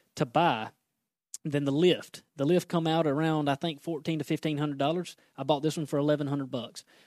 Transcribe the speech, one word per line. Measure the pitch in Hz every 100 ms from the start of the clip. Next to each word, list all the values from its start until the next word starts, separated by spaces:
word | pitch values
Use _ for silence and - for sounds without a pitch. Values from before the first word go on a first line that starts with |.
| _ -
to | 143
buy." | 147 170 120 110 _ _ _ _ _ _ -
Then | 160 143
the | 143
lift. | 139 180 123 - - _ -
The |
lift | 139 180 -
come | 175 160
out | 160 160
around, | 139 160 156 147
I |
think, | 135 170 143
fourteen | - 165 160 160
to |
fifteen | 139 156 160 147
hundred | 151 139
dollars. | 139 170 170 - _ -
I |
bought | 135 147
this | 156 160
one | 147
for | 147
eleven | 147 147 143
hundred | 143 135
bucks. | 127 - - - _